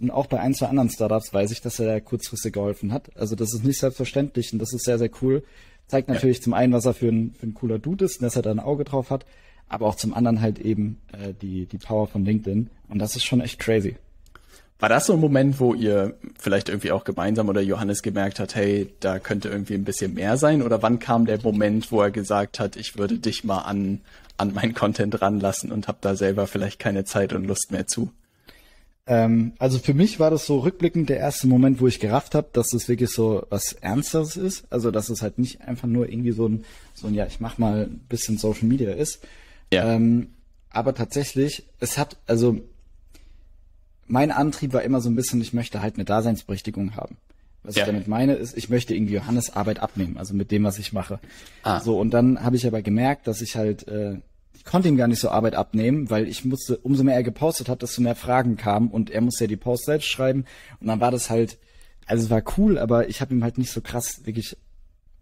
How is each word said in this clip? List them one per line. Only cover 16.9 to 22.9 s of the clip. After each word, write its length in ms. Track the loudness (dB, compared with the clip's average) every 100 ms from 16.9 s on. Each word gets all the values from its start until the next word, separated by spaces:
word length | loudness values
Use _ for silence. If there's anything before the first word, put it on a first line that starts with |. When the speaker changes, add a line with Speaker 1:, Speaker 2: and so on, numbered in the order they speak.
Speaker 2:
auch 140 | -2
gemeinsam 440 | -2 -4 0 0 2
oder 120 | 2
Johannes 420 | 0 0 0 -2
gemerkt 380 | -2 -2 -2 -4
hat, 160 | -6 0
hey, 360 | 2 2 -2 -4
da 220 | -4 -4
könnte 280 | -4 -4 -2
irgendwie 260 | -6 -4
ein 100 | -4
bisschen 300 | -4 -4 -4
mehr 220 | -4 0 2
sein? 240 | 4 4
Oder 220 | 2 2
wann 160 | 2 0
kam 260 | 2 2
der 160 | 2 2
Moment, 520 | 0 2 2 0 0
wo 100 | 2
er 80 | 2
gesagt 480 | 0 0 0 0 -4
hat, 160 | -6
ich 240 | -6 -12